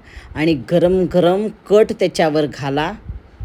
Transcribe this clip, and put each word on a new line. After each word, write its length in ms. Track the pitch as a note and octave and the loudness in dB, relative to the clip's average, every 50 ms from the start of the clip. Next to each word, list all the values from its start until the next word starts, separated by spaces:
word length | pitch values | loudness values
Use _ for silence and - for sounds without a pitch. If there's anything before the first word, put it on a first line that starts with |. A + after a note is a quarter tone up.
| - - - - - - - | -20 -20 -20 -20 -20 -12 -6
आणि 180 | C3 D#3 E3 D#3+ C3+ A2 - | -2 0 0 0 -2 -2 0
गरम 340 | E3+ F3 D#3+ F3+ F#3 F#3 F3+ E3 - | 0 2 2 2 2 2 0 0 2
गरम 340 | F3+ E3 F3 F#3 G3 G#3+ A3+ A3 - - - | 2 2 2 2 0 -2 -6 -8 -10 -2 2
कट 220 | F#3+ G#3+ A3 G#3+ A3+ - | 4 4 4 4 0 -2
त्याच्यावर 460 | G3 F3 - - F3 D#3 D3 D#3 D3 | -2 -2 0 0 0 0 2 0 -2
घाला 480 | C3+ G#2+ - B2+ C#3 C#3 D3 D3+ F3 G#3+ - - - - - - - - - | -2 -4 -8 -6 -4 -4 -2 -4 -4 -6 -10 -14 -16 -16 -16 -16 -20 -18 -18